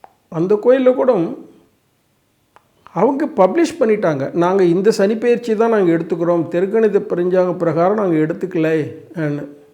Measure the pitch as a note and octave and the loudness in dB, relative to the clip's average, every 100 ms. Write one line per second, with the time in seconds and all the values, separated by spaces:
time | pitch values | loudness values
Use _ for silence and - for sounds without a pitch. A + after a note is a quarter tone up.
0 | - _ - E3 F#3 G#3 A#3+ C4 B3+ C4 | -20 _ -12 -4 -2 0 4 4 4 2
1 | C4 G#3 E3+ C4+ - - _ _ _ _ | 2 0 -2 -6 -16 -20 _ _ _ _
2 | _ _ _ _ _ _ _ _ - E3+ | _ _ _ _ _ _ _ _ -12 -2
3 | A3+ C#4 D4+ C4 F#3+ E4 E4 - A3+ G#3 | 0 0 -2 2 2 4 0 0 0 0
4 | F#3 C#3+ C3+ F3 F3 G3 F3 E3+ G3+ A3 | 0 -2 -4 -2 0 2 2 2 2 2
5 | G3 A3+ A#3+ A#3+ A#3 G#3+ A#3 A3 F3+ E3 | 0 0 0 0 0 0 2 2 2 0
6 | E3+ E3+ E3+ F3 D3+ F3 F#3+ A3 A3 G3 | -2 -4 0 0 -2 -2 0 2 2 0
7 | G#3 F3 F3+ F#3 F3+ F3 E3 D#3 F3 G#3+ | -2 -4 0 2 0 0 -2 0 0 0
8 | F#3+ D#3+ D#3 G3 F3+ E3+ D#3 D#3+ C#3 - | 0 0 0 -4 -6 -2 0 0 -4 -10
9 | - E3+ D3+ D3 D3 - - | -14 -6 -4 -6 -10 -18 -20